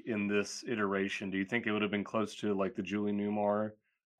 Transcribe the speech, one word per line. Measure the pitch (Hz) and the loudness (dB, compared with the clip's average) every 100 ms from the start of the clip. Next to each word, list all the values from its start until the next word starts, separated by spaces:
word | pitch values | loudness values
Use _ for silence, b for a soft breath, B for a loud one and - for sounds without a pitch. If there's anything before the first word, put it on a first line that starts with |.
| - | -4
in | 107 101 | -2 2
this | 104 101 - - | 2 0 -4 -4
iteration? | 110 101 98 98 - 101 | 0 2 2 0 -2 -2
Do | 95 | -2
you | |
think | 98 120 110 | 0 0 0
it | |
would | 104 | 0
have | 104 | 2
been | 104 | 0
close | 98 110 104 - | 0 0 -2 -2
to, | 104 | 0
like, | 98 95 | 2 0
the | 98 | -2
Julie | 90 104 104 | -2 0 0
Newmar | 101 104 104 104 104 107 - _ _ _ - | 0 0 2 2 2 0 -4 _ _ _ 6